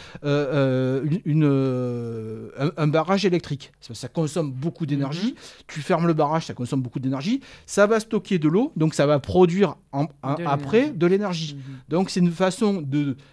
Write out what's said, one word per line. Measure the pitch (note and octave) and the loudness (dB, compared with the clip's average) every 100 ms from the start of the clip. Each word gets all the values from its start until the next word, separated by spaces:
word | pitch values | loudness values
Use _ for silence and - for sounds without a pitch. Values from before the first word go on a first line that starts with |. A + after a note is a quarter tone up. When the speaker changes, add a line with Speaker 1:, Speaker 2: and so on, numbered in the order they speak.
| - - | -8 -8
Speaker 1:
euh, | D3 C#3+ C#3+ C#3+ C3+ B2+ C3 C3+ | -2 0 2 2 2 2 0 0
euh, | |
une, | D3 E3+ E3+ | -2 -2 0
une, | D3+ | 2
euh, | D3 C#3 C3+ B2+ B2 A#2+ A#2 A2+ A2 A2 A2 - | 4 4 2 0 -2 -4 -6 -8 -8 -10 -12 -4
un, | C#3+ - | -4 0
un | D3+ | 2
barrage | D#3 D#3+ G3 F#3+ | 2 2 2 2
électrique. | F3 - C#3+ - _ | 0 -2 -8 -10 _
Ça, | - | -18
ça | A2+ - | -14 -8
consomme | - D#3 F3+ D3+ | -4 -2 -2 -4
beaucoup | C3 D#3+ E3 D#3 | -4 -6 -4 -2
d'énergie. | C#3+ C3+ D#3+ A3 | -2 -2 -2 -4
Speaker 2:
Mhm. | E4 - - - | -6 -12 -20 -14
Speaker 1:
Tu | - | -8
fermes | C#3 F3 E3+ | -2 2 2
le | |
barrage, | D#3 C#3+ D#3+ - | 2 2 0 -4
ça | |
consomme | G#2+ B2 C#3 | -8 -4 -4
beaucoup | B2 C#3+ | -4 -4
d'énergie. | C3 C3+ D3+ C4+ - - - | -4 -2 -2 -4 -6 -20 -4
Ça | - G#3 | 2 4
va | A3 | 4
stocker | A3 G#3+ - F#3 | 0 -4 0 0
de | D3+ | 2
l'eau, | F3 C#4+ F3+ | 2 2 0
donc | D#3 | 0
ça | - C#3+ | 2 2
va | D3 | 2
produire | - F3+ F3+ F3+ F#3 C3 _ | 2 4 4 4 0 -2 _
en, | C#3 D3+ - | -4 -4 -4
en, | C3 D#3 | -4 -4
Speaker 2:
De | E3+ | -2
Speaker 1:
après | C#3+ C#3 A3 | -2 2 2
Speaker 2:
l'énergie. | D4 A3 | 2 2
Speaker 1:
de | F3 | 2
l'énergie. | F#3+ G#3 E3+ D#3 C#3+ | 2 0 -4 -6 -10
Speaker 2:
Mhm. | C3+ C3+ - | -14 -16 -4
Speaker 1:
Donc, | D#3+ F#3+ | -2 0
c'est | G3 | 2
une | F3 | 0
façon | E3 F#3+ F3+ G#3+ G3 | 2 0 2 0 0
de | C#3+ C#3+ C#3+ B2+ - | -2 0 0 -4 -10